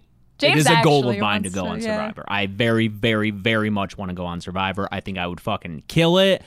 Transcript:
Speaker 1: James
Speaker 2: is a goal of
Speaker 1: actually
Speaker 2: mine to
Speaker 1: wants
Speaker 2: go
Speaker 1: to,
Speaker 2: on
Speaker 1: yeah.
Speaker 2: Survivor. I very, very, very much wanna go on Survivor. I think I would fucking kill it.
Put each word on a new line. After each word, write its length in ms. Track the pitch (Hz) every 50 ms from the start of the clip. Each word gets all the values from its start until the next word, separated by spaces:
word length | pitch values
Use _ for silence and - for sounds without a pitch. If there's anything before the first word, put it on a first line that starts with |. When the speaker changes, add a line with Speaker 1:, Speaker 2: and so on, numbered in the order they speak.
| _ _ _ _ _ _ _ -
Speaker 1:
James 220 | 285 320 - 151
Speaker 2:
is 40 | 147
a 160 | - - -
goal 220 | 135 156 147 143 127
of 20 | 123 107
Speaker 1:
actually 40 | 101
Speaker 2:
mine 220 | 107 104 101 101 98
to 40 | 92
Speaker 1:
wants 60 | 92
Speaker 2:
go 100 | 95 90
Speaker 1:
to, 60 | 87
Speaker 2:
on 100 | 85 -
Speaker 1:
yeah. 160 | - - -
Speaker 2:
Survivor. 280 | - - 87 87 - - -
I 180 | 101 101 101 98
very, 400 | 98 104 117 117 113 113 113 110
very, 420 | 107 101 113 117 110 107 107 107
very 400 | 101 98 92 117 113 110 107 107
much 260 | 104 101 98 - -
wanna 160 | - 98 92 90
go 120 | 90 90
on 140 | 87 85 87
Survivor. 460 | - 92 87 95 95 95 92 98 98 -
I 80 | 101 95
think 160 | - 101 95 92
I 80 | 87
would 140 | 87 90 -
fucking 440 | - 113 101 - - 87 80 71 - -
kill 300 | - 160 165 165 175 190
it. 240 | 190 196 185 - -